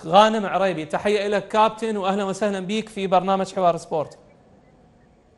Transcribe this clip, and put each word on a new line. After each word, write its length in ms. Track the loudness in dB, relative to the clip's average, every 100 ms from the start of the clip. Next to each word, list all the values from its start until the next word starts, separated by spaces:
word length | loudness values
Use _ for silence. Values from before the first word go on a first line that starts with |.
| 4
غانم 400 | 6 6 4 -2
عريبي، 400 | 0 0 -2 -4
تحية 420 | -4 -2 -2 0
لك 200 | -2 0
كابتن، 500 | 2 2 0 -6 -2
وأهلاً 260 | -2 -2
وسهلاً 360 | -2 -2 -2 -2
بيك 300 | -4 -4 -4
في 180 | -6 0
برنامج 460 | 2 2 -2 -2
حوار 240 | 0 0 0
سبورت. 400 | -4 -6 -6 -12 -20 _ _ _ _ _ _ _ _ _ _